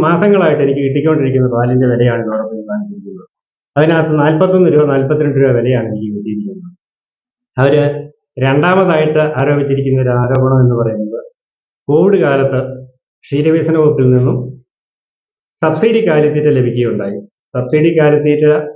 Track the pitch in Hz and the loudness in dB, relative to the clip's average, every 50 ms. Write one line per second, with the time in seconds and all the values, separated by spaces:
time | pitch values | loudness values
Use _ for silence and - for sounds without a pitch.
0 | 151 160 175 170 202 208 202 190 175 160 151 151 143 139 135 143 139 131 131 147 | 2 2 2 2 2 2 2 2 2 2 0 0 0 0 0 -2 -2 -2 -2 -2
1 | 147 160 156 147 139 131 127 131 127 127 120 117 123 123 127 127 127 123 120 113 | 0 0 0 0 0 0 0 0 0 0 0 0 0 0 0 2 2 2 2 2
2 | 123 123 117 117 110 107 110 107 110 110 113 110 107 107 104 104 104 101 101 98 | 2 0 0 0 -2 -4 -6 -6 -6 -6 -8 -10 -10 -8 -8 -8 -8 -8 -12 -14
3 | 95 98 95 90 - - _ _ _ _ _ _ _ _ _ 143 151 156 165 160 | -16 -16 -16 -18 -18 -20 _ _ _ _ _ _ _ _ _ 0 0 2 2 2
4 | 156 156 151 151 143 156 156 156 185 185 185 185 180 165 147 151 147 139 139 135 | 0 0 0 2 2 2 2 2 2 2 4 4 2 4 4 2 2 2 2 0
5 | 135 135 156 151 156 143 131 131 139 135 123 117 117 127 127 117 113 110 107 104 | 0 0 0 0 0 0 0 2 2 2 2 2 0 0 0 0 -2 -4 -6 -6
6 | 107 104 104 101 104 107 104 104 101 98 - 180 175 175 - _ _ _ _ _ | -6 -8 -8 -8 -8 -8 -8 -8 -8 -10 -12 -12 -16 -18 -20 _ _ _ _ _
7 | _ _ _ _ _ _ _ _ _ _ _ 131 131 139 147 147 143 - - - | _ _ _ _ _ _ _ _ _ _ _ 0 0 2 2 2 2 0 -2 -6
8 | - - - _ _ _ _ - 127 135 139 147 156 180 185 190 190 180 165 156 | -10 -14 -18 _ _ _ _ -4 -2 0 2 2 2 2 2 2 2 2 2 2
9 | 156 156 156 156 151 151 - 127 139 147 147 143 139 139 139 131 131 135 131 131 | 0 0 0 0 0 0 -2 -2 0 0 0 0 0 0 -2 -2 0 0 0 0
10 | 127 127 123 123 123 120 135 131 131 131 135 131 131 123 120 117 113 110 107 104 | 0 0 0 0 0 0 0 0 0 2 2 4 4 2 2 0 -2 -2 -4 -4
11 | 107 107 113 117 - - - _ _ _ _ _ _ _ _ _ _ - 143 156 | -6 -6 -8 -10 -12 -14 -20 _ _ _ _ _ _ _ _ _ _ -2 0 2
12 | 180 202 202 185 165 143 139 139 139 131 131 123 123 - - - - - _ _ | 2 2 2 2 2 0 0 0 0 -2 -2 -4 -4 -6 -10 -14 -16 -20 _ _
13 | _ _ _ _ _ - 143 143 147 160 160 165 151 170 165 160 151 151 131 131 | _ _ _ _ _ -6 -4 -2 0 2 0 0 0 0 0 2 2 2 2 2
14 | 131 127 127 127 127 127 123 - - 127 - - _ _ _ _ _ _ _ _ | 2 2 2 2 2 0 -2 -4 -6 -10 -14 -18 _ _ _ _ _ _ _ _
15 | _ _ _ _ _ _ _ _ _ _ _ _ - 160 156 160 214 233 214 - | _ _ _ _ _ _ _ _ _ _ _ _ -2 -2 0 0 0 2 2 2
16 | 180 175 156 151 151 147 147 147 151 147 135 131 123 120 117 123 120 117 107 101 | 2 2 2 2 2 2 0 0 0 2 2 2 0 0 -2 -2 -2 -2 -2 -4
17 | 98 98 104 101 - - _ _ _ _ - 127 123 - 156 151 151 165 170 160 | -6 -6 -8 -10 -12 -16 _ _ _ _ -8 -6 -4 -2 0 0 2 2 2 2
18 | 151 147 147 147 147 147 147 151 151 151 151 151 151 - - | 2 2 2 2 2 0 0 2 2 2 2 0 -2 -6 -12